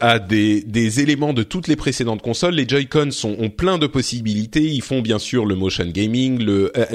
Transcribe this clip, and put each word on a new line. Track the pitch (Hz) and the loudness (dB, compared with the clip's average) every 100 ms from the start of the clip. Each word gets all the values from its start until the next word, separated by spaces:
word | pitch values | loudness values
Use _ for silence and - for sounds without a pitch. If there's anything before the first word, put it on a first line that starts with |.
a | 120 113 | 4 2
des, | 95 107 107 104 | 2 2 4 2
des | 107 113 110 117 | 0 0 2 2
éléments | 143 143 147 | 2 2 0
de | 123 | -2
toutes | 104 185 165 | -2 -4 -2
les | 151 | -2
précédentes | 147 - 117 107 | -2 -2 -2 -4
consoles. | 117 113 180 165 | -4 -2 0 0
Les | 120 | 0
Joy-Con | 139 135 151 143 | 0 0 0 0
sont, | - 110 104 | -2 -4 -2
ont | 110 | -4
plein | - 180 180 | 0 0 2
de | 147 | 0
possibilités. | 135 - 120 110 104 110 160 | -2 -2 -4 -2 -2 0 0
Ils | 156 139 | 0 0
font | - 135 | -2 -2
bien | 113 107 | 0 -2
sûr | - 127 104 | 0 0 0
le | |
motion | 92 95 - 87 | 0 -2 -2 -4
gaming, | 87 110 123 131 123 | -2 0 0 0 0
le, | 107 98 95 135 | 2 2 2 0
euh, | 110 | -2